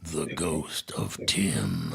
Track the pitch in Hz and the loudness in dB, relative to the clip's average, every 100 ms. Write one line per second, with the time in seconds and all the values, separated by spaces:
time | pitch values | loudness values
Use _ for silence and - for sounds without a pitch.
0 | 82 80 71 - 87 80 76 - - - | -6 -4 -2 -2 0 0 -2 -6 -6 -2
1 | - - - - 98 58 - 87 82 | -2 -2 0 4 4 4 2 0 -2